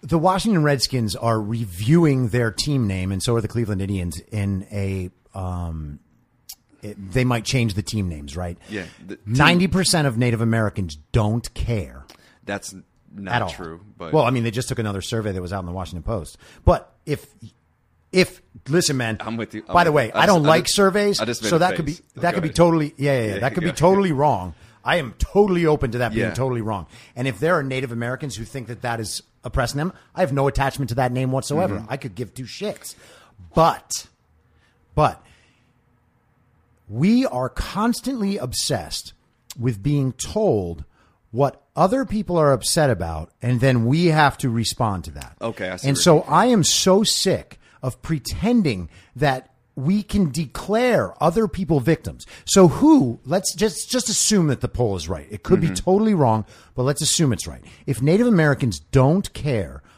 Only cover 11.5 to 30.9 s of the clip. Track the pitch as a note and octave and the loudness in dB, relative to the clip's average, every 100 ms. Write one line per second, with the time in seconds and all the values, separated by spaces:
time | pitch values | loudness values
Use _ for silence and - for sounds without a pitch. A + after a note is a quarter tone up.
11.5 | - - A2+ C#2+ B1+ - - _ _ - | -8 -4 -4 -6 -14 -20 -20 _ _ -10
12.5 | G2+ - F#2+ - _ _ G2 G2 A#2+ G2 | -10 -10 -18 -20 _ _ -14 -4 -2 -2
13.5 | D#2+ E2+ E2+ G#2+ - E2 D#3 A#2+ B2+ A#2 | -6 -12 -14 -18 -14 -2 2 2 0 -2
14.5 | A2 A#2+ A#2 G#2+ G2 - A2+ G#2 F#2 F2+ | -4 -6 -4 -4 -4 -4 -4 -4 -6 -6
15.5 | G2 F2+ F2+ F2 F2 D#2+ A2 D#2 - - | -6 -6 -8 -10 -10 -8 -8 -8 -18 -20
16.5 | - - E3+ - _ - C#3+ - - A2 | 0 2 2 0 _ -8 -8 -8 -20 -20
17.5 | _ _ _ _ _ - F#3 F3+ - _ | _ _ _ _ _ -2 0 0 -2 _
18.5 | A2 - E3 E3 C3+ A#2 G#2+ - A2+ G#2+ | -16 -2 0 0 -2 -4 -4 -6 -6 -8
19.5 | G#2+ - F3 E3+ D3 A2+ - E3+ F3+ D3 | -10 0 2 4 2 0 2 4 6 6
20.5 | E3 - - G3 G3+ G3+ F#3 A2 A#2+ G#3+ | 4 2 2 4 4 0 0 -2 -4 0
21.5 | E3+ F3+ F3+ D3 E3+ _ - E3+ F3+ D#3 | 2 2 0 -6 -8 _ -4 -2 -2 -2
22.5 | D#3+ E3+ E3 D3 - C#3+ C3+ A2 G2 B2 | 4 4 4 0 -2 0 0 0 -2 -2
23.5 | - F3 - E3 F#3+ G3 C3+ D3 G#2 F2+ | -2 -4 2 4 4 2 2 0 0 -4
24.5 | D#2+ - _ B2 E3+ B2+ - - G3 G#3 | -12 -20 _ -2 -2 -2 -6 -2 2 4
25.5 | F3 D#3+ D3+ C3 A#2+ A#2 A2 F#2 E2+ C3 | 4 2 2 0 -2 -2 0 -2 -2 -4
26.5 | A#2+ G#2+ G2+ D#2 - - B2 C3+ F#2+ D#3 | -2 -4 -6 -8 -20 -16 -6 -6 -2 0
27.5 | F3 C3+ C3 C3 A#2 A#2+ B2+ D3 G#2+ A2 | 0 0 -4 -6 -6 -6 -6 -8 -10 -12
28.5 | C#3 A2+ A2+ A#2+ A#2 G#2+ - - _ A#2+ | -12 -12 -8 -6 -6 -6 -10 -14 _ -6
29.5 | - A#2+ C#3+ E3+ - _ - F#3 C#3 C#3 | -4 -2 -2 -6 -8 _ -2 0 2 0
30.5 | C3+ C#3 - B2+ | 0 -2 -2 -4